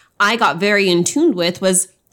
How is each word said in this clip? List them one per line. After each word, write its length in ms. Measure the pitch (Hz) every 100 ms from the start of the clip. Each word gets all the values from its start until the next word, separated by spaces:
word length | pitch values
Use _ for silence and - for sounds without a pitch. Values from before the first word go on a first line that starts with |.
| _ -
I 160 | 202 233
got 200 | 202 165
very 320 | 202 202 190
in 140 | 175
tune 320 | 175 285 339 180
with 240 | 170 180
was 300 | 190 185 - _ _